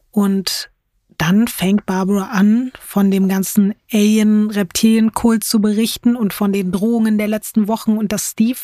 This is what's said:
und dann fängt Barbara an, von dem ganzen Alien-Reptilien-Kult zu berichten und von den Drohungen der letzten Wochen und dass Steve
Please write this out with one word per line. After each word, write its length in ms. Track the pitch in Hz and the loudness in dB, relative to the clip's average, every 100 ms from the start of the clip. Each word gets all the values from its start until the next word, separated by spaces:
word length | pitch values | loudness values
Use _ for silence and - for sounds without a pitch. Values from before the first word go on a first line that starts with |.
| _ | _
und 580 | 208 196 196 180 - - _ _ _ _ - | -2 0 0 -4 -8 -10 _ _ _ _ -6
dann 300 | 160 202 233 | 0 2 0
fängt 380 | - 190 202 - | -2 0 0 0
Barbara 400 | 190 190 202 190 | -2 0 -2 -2
an, 440 | 208 202 226 254 - | 0 2 2 -2 -10
von 320 | - 202 196 | -6 0 2
dem 180 | 190 190 | 2 0
ganzen 460 | 190 185 - 196 - _ | 0 -2 0 0 -2 _
Alien-Reptilien-Kult 1500 | 220 208 214 214 214 214 208 185 - 220 226 220 - 233 226 | 0 2 4 4 2 0 -2 -4 0 2 4 2 2 0 0
zu 180 | - 220 | 0 0
berichten 540 | 208 208 226 - 240 | 0 0 -2 -2 -2
und 180 | 247 202 | 0 -2
von 200 | - 202 | -2 -2
den 180 | 196 185 | 0 -2
Drohungen 480 | 185 220 233 220 214 | -2 0 2 2 0
der 80 | 214 | 0
letzten 400 | 214 - 220 208 | -4 -2 -2 0
Wochen 300 | 220 - 214 | -2 -2 -2
und 160 | 208 | -2
dass 200 | 208 - | -4 -6
Steve 260 | - 226 254 | -2 -2 -2